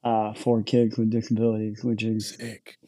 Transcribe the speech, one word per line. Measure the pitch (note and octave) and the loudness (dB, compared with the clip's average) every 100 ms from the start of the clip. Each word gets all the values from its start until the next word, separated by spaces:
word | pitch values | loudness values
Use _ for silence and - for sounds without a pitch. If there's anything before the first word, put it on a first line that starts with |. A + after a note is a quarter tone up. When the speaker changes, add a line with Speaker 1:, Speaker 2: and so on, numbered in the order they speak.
Speaker 1:
uh, | A#2+ A2 G#2+ | 0 0 0
for | G#2+ B2 A2+ | -2 0 2
kids | G#2 B2 A2+ A#2 | 2 2 2 2
with | A2 | 0
disabilities, | A#2 - A2 A2+ G#2+ G#2+ G#2 | 0 0 2 2 0 -4 -4
which | A#2+ G#2+ | -4 -2
is | A2+ A2 G#2+ - | -2 -2 -6 -10
Speaker 2:
Sick. | A#2 G#2+ - - | -14 -14 -20 -20